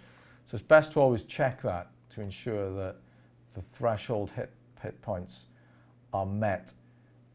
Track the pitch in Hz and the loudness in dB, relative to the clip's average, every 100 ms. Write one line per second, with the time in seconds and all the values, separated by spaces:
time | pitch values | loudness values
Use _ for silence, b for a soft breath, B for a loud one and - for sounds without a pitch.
0 | B B B B B 104 - 156 147 156 | B B B B B -4 8 8 8 4
1 | 135 117 - - 135 123 117 87 90 - | 4 4 -2 -2 -2 -2 -4 -4 -8 -18
2 | - - 101 92 123 107 98 95 95 - | -18 -12 -10 -10 -6 -4 -4 -6 -8 -10
3 | b b b b - - - - 120 107 | b b b b -18 -16 -14 -4 -2 -2
4 | - 110 101 - - - - - - - | -4 -4 -6 -8 -12 -14 -20 -16 -14 -12
5 | - 185 180 - - b b b b b | -8 -8 -8 -16 -20 b b b b b
6 | - 98 95 104 107 92 - - b b | -6 -4 -2 -2 0 -2 -6 -20 b b
7 | b b b | b b b